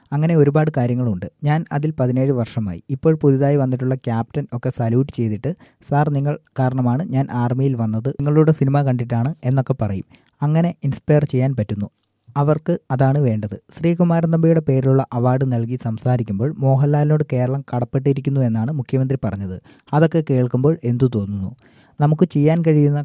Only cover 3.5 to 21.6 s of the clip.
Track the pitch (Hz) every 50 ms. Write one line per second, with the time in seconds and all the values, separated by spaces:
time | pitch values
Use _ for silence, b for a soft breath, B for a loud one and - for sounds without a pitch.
3.5 | 147 143 131 131 123 123 127 127 131 123 - 120 113 113 117 _ - 147 139 -
4.5 | 123 117 - 127 - - 120 113 117 127 139 143 - 123 117 107 107 95 - 143
5.5 | 185 b b b b b _ - 143 143 151 151 143 139 139 147 151 - _ _
6.5 | _ 139 131 127 127 131 123 120 120 143 185 - 135 131 135 - - 120 120 120
7.5 | 127 131 139 139 127 117 113 110 110 113 117 135 - - 143 147 147 156 156 160
8.5 | 156 - 143 135 139 143 139 135 123 120 120 120 120 117 120 147 160 _ - 127
9.5 | 135 135 123 - - - 110 101 98 95 - b b b b b b - 147 151
10.5 | 156 165 170 170 - _ - 139 123 - _ - 151 147 147 - 135 127 127 139
11.5 | 131 113 104 - 107 101 104 - _ _ _ _ _ _ _ - - 143 143 151
12.5 | 151 151 - 175 175 - _ - 131 127 135 131 139 147 139 120 110 107 107 104
13.5 | 98 - _ _ - - 160 170 170 170 175 170 165 170 165 165 165 165 160 165
14.5 | 165 160 156 143 131 131 131 135 131 135 131 _ 123 120 120 127 127 135 135 131
15.5 | 123 117 117 117 127 123 - 117 110 - - 127 127 117 113 - 98 98 123 151
16.5 | - - 135 135 131 131 147 143 147 147 151 151 151 151 147 - 135 123 123 127
17.5 | 135 139 131 - 123 123 120 - - 139 135 139 135 135 - 139 139 135 127 117
18.5 | 113 110 110 139 156 135 117 - 139 131 131 127 127 - - 101 98 98 98 92
19.5 | 92 - b b b b b b 139 151 165 160 165 165 156 - 135 127 123 120
20.5 | - 127 135 151 165 - - 123 120 120 131 120 117 104 98 98 104 98 95 98
21.5 | - b